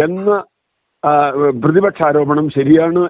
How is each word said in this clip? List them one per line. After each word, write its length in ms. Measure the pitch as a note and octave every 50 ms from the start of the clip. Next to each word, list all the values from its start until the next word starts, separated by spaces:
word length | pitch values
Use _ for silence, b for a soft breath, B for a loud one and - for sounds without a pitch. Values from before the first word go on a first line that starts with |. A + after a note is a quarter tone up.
| D#3
എന്ന, 400 | E3 F3+ F#3+ G3 G#3 G#3 G3 F#3 - _ _ _ _ _ _ _ _ _ _ -
ആ, 120 | D3 D3 D3 D3 C#3+ C3+ C#3+ D3 C#3+ B2+ A#2 C3+
പ്രതിപക്ഷ 420 | D3 D#3+ G3 G3 G3 - - D#3+
ആരോപണം 440 | D3 C#3+ D3+ C#3+ C#3+ D3 D3+ D#3 C#3+
ശരിയാണ് 580 | - C#3 C#3 C#3+ D#3+ D#3+ E3 E3 E3+ F3+ F3